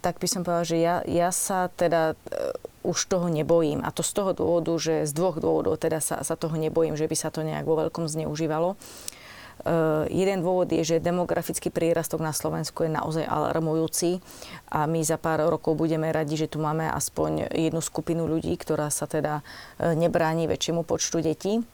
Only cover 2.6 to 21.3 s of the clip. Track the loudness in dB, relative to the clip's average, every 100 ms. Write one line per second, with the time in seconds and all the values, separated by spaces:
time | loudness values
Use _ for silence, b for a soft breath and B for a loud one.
2.6 | -10 -6 -4 -2 0 0 2 0 4 4
3.6 | 4 0 -2 -2 -2 0 0 0 2 2
4.6 | 2 0 0 0 0 0 0 2 2 2
5.6 | 2 0 0 0 -2 -4 -4 -4 -2 0
6.6 | 0 2 2 2 0 0 -2 -4 -4 -2
7.6 | 0 0 0 -2 -4 -2 -4 -2 0 0
8.6 | 0 -2 -12 -12 -12 -12 -20 -18 -18 -8
9.6 | 0 2 4 2 2 2 2 2 2 2
10.6 | 2 2 2 2 2 0 0 -2 -2 -4
11.6 | -2 0 2 2 0 -2 -2 -2 -2 -2
12.6 | -4 -2 0 0 -2 -2 -2 0 0 0
13.6 | 0 0 0 0 0 -2 B B B B
14.6 | -6 -2 0 0 0 0 0 2 2 2
15.6 | 0 0 2 0 0 0 0 0 -2 -2
16.6 | 0 0 0 -2 -4 -2 0 0 -2 0
17.6 | 0 0 -4 -6 -2 -2 0 0 -2 -4
18.6 | -2 -2 0 -2 -2 -2 -2 -4 -6 B
19.6 | B B 0 2 2 4 2 2 0 0
20.6 | 0 -2 -2 -2 0 0 0